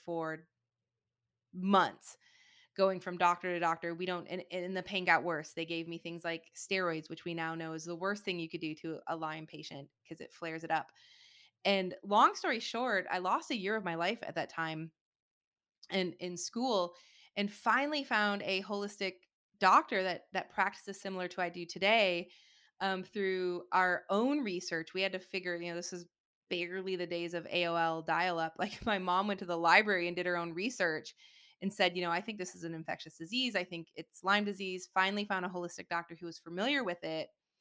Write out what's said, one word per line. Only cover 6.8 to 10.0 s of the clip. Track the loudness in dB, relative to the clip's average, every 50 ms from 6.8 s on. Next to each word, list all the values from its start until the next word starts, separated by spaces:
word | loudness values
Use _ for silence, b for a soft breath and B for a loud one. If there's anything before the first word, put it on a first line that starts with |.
| 2 0 0 -2 -4 -8
which | -12 -10 -6
we | -6 -4
now | -2 -2 -4 -4
know | -4 -6 -6 -6
is | -6 -6
the | -8 -6
worst | -4 -2 -2 -2 -2 -2
thing | -4 -4 -4
you | -4 -6
could | -6 -6
do | -6 -6 -6
to | -6 -6 -8 -8 -6 -6 -6
a | -4
Lyme | -4 -4 -4 -6 -8 -10
patient | -12 -12 -14 -12 -12 -12 -12 -12 -14 _ _